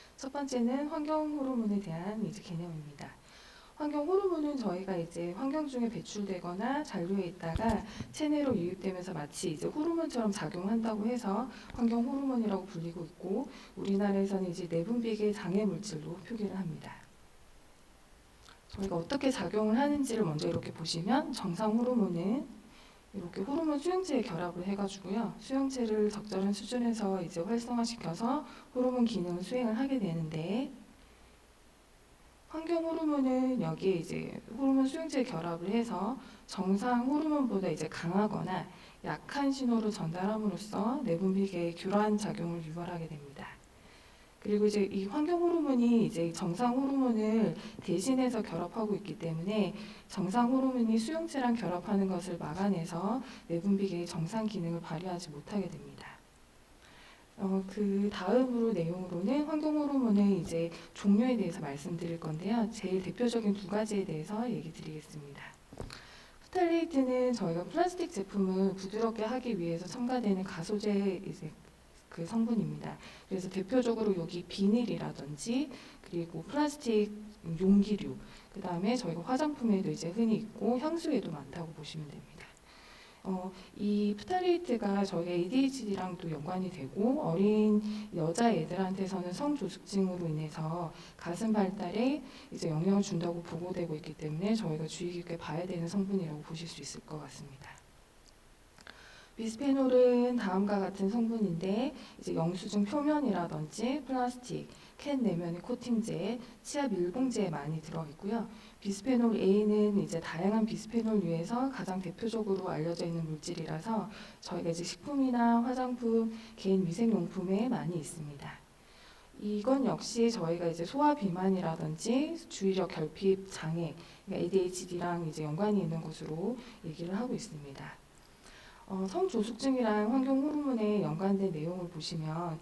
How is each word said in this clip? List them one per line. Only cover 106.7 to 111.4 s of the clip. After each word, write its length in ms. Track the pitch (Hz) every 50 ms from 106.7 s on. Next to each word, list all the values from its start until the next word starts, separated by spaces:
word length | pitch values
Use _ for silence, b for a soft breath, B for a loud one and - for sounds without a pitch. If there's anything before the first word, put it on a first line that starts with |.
| - 285 277
밀봉제에 640 | 240 196 180 175 175 - 254 269 254 220 214 196 180
많이 320 | 151 147 139 151 160 160
들어있고요. 640 | - 165 165 165 156 147 - - 196 202 226 226 196 B B B B B B B
비스페놀 560 | - 202 196 - - 262 254 233 233 226 208
A는 640 | - 185 190 196 208 214 208 208 208 208 208 202
이제 220 | 190 160 - 170 165
다양한 480 | - - 165 160 185 202 220 220 220
비스페놀류에서 1040 | 220 170 165 - - 240 226 220 220 214 202 175 165 165 165